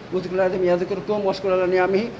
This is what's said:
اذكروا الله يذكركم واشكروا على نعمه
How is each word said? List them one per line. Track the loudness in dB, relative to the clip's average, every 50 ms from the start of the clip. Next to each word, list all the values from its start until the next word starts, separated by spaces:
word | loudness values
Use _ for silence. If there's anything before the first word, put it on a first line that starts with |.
| -12 -6 -6
اذكروا | -6 -4 -2 0
الله | 0 0 2 2 0 2
يذكركم | 2 2 2 0 -2 -4 -6 -4 -4 -2 -2 0
واشكروا | -2 -2 0 0 0 2 2 2
على | 2 4
نعمه | 4 4 4 2 0 0 -2 -6